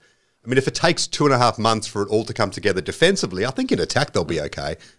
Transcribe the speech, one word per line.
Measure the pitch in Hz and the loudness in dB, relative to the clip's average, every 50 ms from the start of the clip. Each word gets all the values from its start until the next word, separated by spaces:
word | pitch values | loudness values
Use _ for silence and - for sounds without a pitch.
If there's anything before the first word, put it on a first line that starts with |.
| _ _ _ _ _ _ _ _ - | _ _ _ _ _ _ _ _ -6
I | |
mean, | 113 131 | -2 0
if | 135 131 | 0 0
it | - - | 0 -2
takes | - - 175 170 - - | 0 0 0 0 0 -2
two | - - - 151 | -4 -2 2 2
and | 147 135 | 4 4
a | |
half | 123 123 117 104 - | 4 4 4 2 2
months | 107 113 113 110 - | 2 2 2 2 -2
for | - - 107 | -4 -4 -4
it | 101 - | -2 0
all | 107 110 110 | 0 0 0
to | - 117 | -2 -2
come | - 107 98 | -2 -2 -2
together | - - 82 101 92 92 | -2 -2 0 0 0 0
defensively, | 90 - 90 - 160 180 202 185 - - 92 92 104 | -2 -4 0 2 4 2 4 2 -2 -4 -2 -2 -4
I | 127 | -2
think | - - 262 262 | -2 -2 -2 0
in | 254 98 | 0 0
attack | - - - 123 147 - | 0 0 0 0 0 0
they'll | - 101 85 | -2 -2 -2
be | 76 85 78 | -2 -2 -4
okay. | 73 69 - - 71 71 80 - - - - | -4 -6 -8 -8 -6 -6 -8 -8 -12 -20 -20